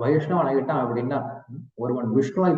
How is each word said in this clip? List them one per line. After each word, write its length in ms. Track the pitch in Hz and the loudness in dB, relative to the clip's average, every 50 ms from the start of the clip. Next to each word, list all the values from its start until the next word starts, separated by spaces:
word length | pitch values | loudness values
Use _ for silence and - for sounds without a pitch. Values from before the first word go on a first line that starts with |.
வைஷ்ணவன் 480 | 113 135 156 156 151 - - 170 - 131 | 0 2 2 2 2 0 0 0 2 2
ஆகிட்டான் 340 | 139 135 135 - - 131 123 | 2 0 0 0 -2 -2 -2
அப்படின்னா, 340 | 117 117 120 120 135 143 127 - - - - - - 120 151 - - _ - | -2 -2 -2 -2 -2 -2 -4 -4 -6 -10 -12 -14 -16 -16 -16 -16 -16 _ -6
ஒருவன் 260 | 120 123 123 127 117 110 | -4 -2 -2 -2 -2 2
விஷ்ணுவை 400 | 110 135 - - - 185 185 175 156 | 2 2 2 2 2 2 4 4 4